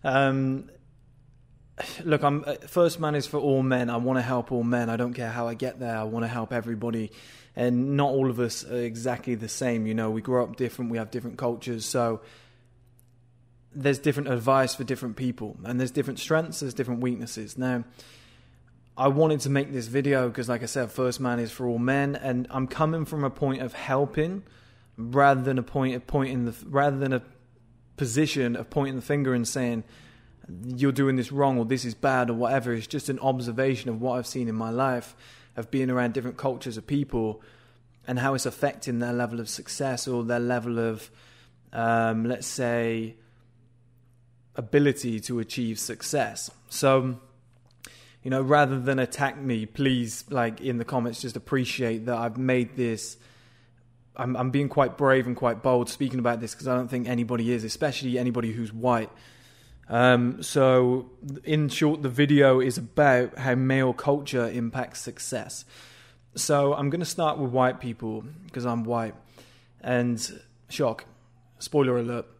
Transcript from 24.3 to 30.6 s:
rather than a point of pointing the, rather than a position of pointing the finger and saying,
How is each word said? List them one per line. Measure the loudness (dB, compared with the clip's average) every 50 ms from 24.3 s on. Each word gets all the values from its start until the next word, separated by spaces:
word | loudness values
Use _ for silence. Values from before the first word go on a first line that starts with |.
| -2 -8 -10 -14 -20 -20 -20 -20 -20 _ _ -20 _ -10
rather | -8 0 4 6 8 8 6 6
than | 2 0 0
a | 0
point | -2 -2 -2 0 0 0 -2
of | -4 -6
pointing | -2 0 0 0 0 0 -2 -2
the, | -2 -4 -8 -12
rather | -2 2 4 4 4 2 2
than | 0 0 0
a | -2 -2 -6 -20 -20 _ _ _ _ _ _ -20 _ _ _ -6
position | -4 -4 0 2 2 2 2 2 0 0 0 0
of | -4 -6 -4
pointing | -2 0 0 0 -2
the | -6
finger | -2 -2 0 0 2 2
and | 2 0 0 -2
saying, | -2 -2 -2 -2 -2 -4 -6 -10 -18 -20 -20 -20 -20 -20 -20 -20 -20 _ -18 -16 -14 -12